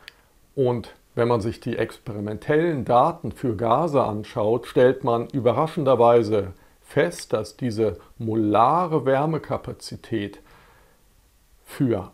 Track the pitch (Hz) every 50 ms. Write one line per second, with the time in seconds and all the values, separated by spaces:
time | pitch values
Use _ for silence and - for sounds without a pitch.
0 | - - _ _ _ _ _ _ _ _ - 143 127 123 120 117 - - - _
1 | _ _ - 120 120 120 120 113 101 117 - - - 123 117 - 113 - - -
2 | - - 104 107 101 104 110 107 - - 151 156 170 175 156 131 98 - 123 123
3 | 139 165 165 - - 113 98 - - 123 107 92 117 110 117 139 170 165 143 131
4 | 107 110 104 107 104 - - 123 104 107 117 131 - - - 139 123 127 131 131
5 | - 127 117 117 120 - - 135 110 120 113 127 160 160 - 175 143 131 131 117
6 | 117 117 120 120 113 104 110 101 98 92 - _ _ _ _ _ _ _ - 143
7 | 160 175 170 - - - 127 110 107 - - - 135 120 107 110 110 104 90 -
8 | - - - - 117 110 107 113 107 104 104 104 117 135 156 175 180 160 160 147
9 | 117 135 135 135 147 160 160 147 - - 127 113 - 127 123 - - - 104 101
10 | - - 113 107 101 98 - - - - - - _ _ _ _ _ _ _ _
11 | _ _ _ _ _ _ _ _ _ _ _ _ _ - - - 143 123 113 95
12 | 95 -